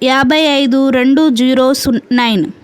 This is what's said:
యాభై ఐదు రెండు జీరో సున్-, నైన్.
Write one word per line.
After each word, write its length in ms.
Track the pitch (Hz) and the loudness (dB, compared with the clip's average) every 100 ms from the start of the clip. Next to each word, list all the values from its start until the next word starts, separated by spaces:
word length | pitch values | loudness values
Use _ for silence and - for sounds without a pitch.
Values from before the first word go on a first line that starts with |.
యాభై 340 | 254 269 262 311 | -2 0 0 0
ఐదు 520 | 311 277 277 269 269 | 0 0 0 0 0
రెండు 400 | 254 254 277 311 | 0 2 2 2
జీరో 440 | 233 254 262 262 | 0 0 2 0
సున్-, 260 | 277 277 233 - | 0 -2 -4 -2
నైన్. 400 | 247 240 202 - - | -2 0 -2 -4 -8